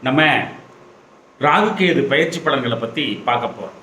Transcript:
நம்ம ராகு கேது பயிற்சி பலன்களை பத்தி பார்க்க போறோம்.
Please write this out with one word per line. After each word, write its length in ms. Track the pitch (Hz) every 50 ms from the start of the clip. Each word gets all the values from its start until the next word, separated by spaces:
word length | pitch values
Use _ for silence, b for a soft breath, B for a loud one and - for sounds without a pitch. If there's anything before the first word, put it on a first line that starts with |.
| -
நம்ம 220 | 127 131 147 156 156 139 113 98 - - - - - - - - - - - - - - - _ _ _ _ 127
ராகு 260 | 147 151 190 208 220 - 180
கேது 220 | 185 175 156 139 - -
பயிற்சி 280 | 135 147 165 165 - 170 -
பலன்களை 320 | 156 143 135 123 120 117 117 117
பத்தி 220 | 117 - 160 147 117 104 - -
பார்க்க 240 | - 120 117 117 113 104
போறோம். 200 | 107 98 92 - -